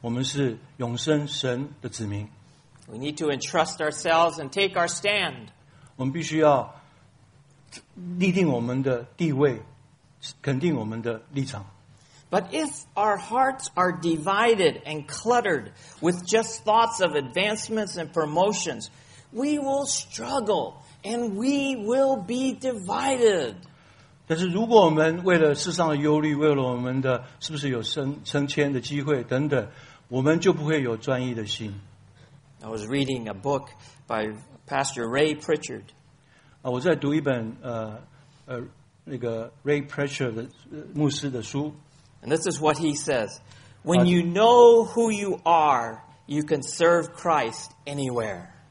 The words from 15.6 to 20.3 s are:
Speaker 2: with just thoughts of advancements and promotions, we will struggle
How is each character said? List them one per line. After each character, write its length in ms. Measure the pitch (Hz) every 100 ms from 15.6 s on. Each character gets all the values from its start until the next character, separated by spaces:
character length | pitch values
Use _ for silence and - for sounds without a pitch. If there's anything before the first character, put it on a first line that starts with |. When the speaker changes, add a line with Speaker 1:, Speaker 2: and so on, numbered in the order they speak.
| 98 - - -
Speaker 2:
with 240 | 160 180
just 380 | - 220 226 -
thoughts 380 | - 214 226 233
of 120 | 180 147
advancements 800 | 135 175 202 214 - 220 208 185
and 160 | 160
promotions, 760 | 170 151 156 190 208 175 120 - - - - -
we 260 | 214 285 294
will 260 | 269 277
struggle 920 | 285 - - - 240